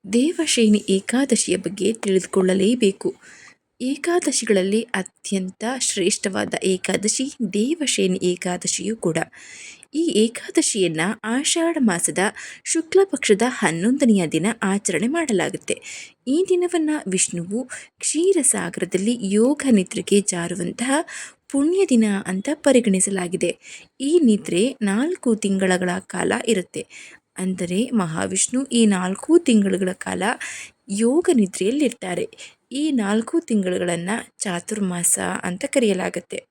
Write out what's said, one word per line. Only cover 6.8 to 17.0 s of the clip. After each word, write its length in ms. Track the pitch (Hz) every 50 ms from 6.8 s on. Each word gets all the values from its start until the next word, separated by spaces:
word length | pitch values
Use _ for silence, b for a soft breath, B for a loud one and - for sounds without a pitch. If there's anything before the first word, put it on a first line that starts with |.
| - - 190 - 196 214 - - 262 277 - _ 233 175
ದೇವಶೇನಿ 680 | 185 208 220 262 330 339 294 247 - - 190 185 185 185
ಏಕಾದಶಿಯೂ 760 | - 180 180 175 - 185 180 175 - 185 - - - 202 226
ಕೂಡ. 220 | 226 - 175 160 165 165 - B B B B B B B B B B B B -
ಈ 60 | 294
ಏಕಾದಶಿಯನ್ನ 1000 | 339 320 - 208 220 233 240 - - - - 339 294 - - 208 185 170 160 156 165 190 220 - -
ಆಷಾಢ 520 | 220 233 262 302 - - 349 330 339 330 311
ಮಾಸದ 380 | 262 214 175 170 - - 151 175 185 214 B B B B B B B
ಶುಕ್ಲ 360 | - - 330 320 - - 381 392
ಪಕ್ಷದ 380 | 381 - 269 - - 208 190 226
ಹನ್ನೊಂದನೆಯ 800 | 254 247 - 214 165 160 165 180 226 262 294 294 233 214 196 175
ದಿನ 200 | 147 - 160 165 220 226 -
ಆಚರಣೆ 460 | - 190 196 202 _ - 190 - 196 240
ಮಾಡಲಾಗುತ್ತೆ. 760 | 302 339 320 285 220 180 151 143 - - - - - - B B B B B B B B _ 240
ಈ 180 | 269 339 381 -
ದಿನವನ್ನ 420 | 370 349 359 349 - 339 311 302 302 302